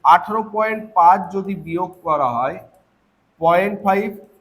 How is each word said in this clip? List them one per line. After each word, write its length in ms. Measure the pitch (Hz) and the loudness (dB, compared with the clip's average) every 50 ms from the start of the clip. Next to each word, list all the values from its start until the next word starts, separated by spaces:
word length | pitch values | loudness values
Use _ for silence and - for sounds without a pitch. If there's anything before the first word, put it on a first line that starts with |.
| - | 6
আঠারো 400 | 147 165 175 - - 208 - 220 214 | 6 4 4 4 -2 -6 -6 -6 -4
পয়েন্ট 420 | 202 214 220 220 220 220 220 - - | -4 -2 -2 -2 -4 -6 -10 -4 0
পাঁচ 400 | 180 175 170 190 196 180 - 190 | 4 6 6 6 4 0 -6 -8
যদি 220 | 196 185 196 196 | -8 -6 -6 -10
বিয়োগ 400 | 160 151 165 165 175 185 175 - - - | -10 -10 -8 -6 -6 -6 -6 -10 -10 -4
করা 220 | 165 151 147 139 | -2 -2 0 0
হয়, 340 | 120 120 120 123 139 175 190 - - _ _ _ _ _ _ _ _ _ _ _ _ _ _ | -2 -2 -2 -4 -4 -6 -10 -16 -20 _ _ _ _ _ _ _ _ _ _ _ _ _ _
পয়েন্ট 440 | 160 165 170 180 196 208 208 196 208 | 0 2 2 2 2 0 -4 -4 -2
ফাইভ 340 | 196 190 196 214 226 - - - _ _ _ | 0 0 0 -2 -6 -10 -14 -20 _ _ _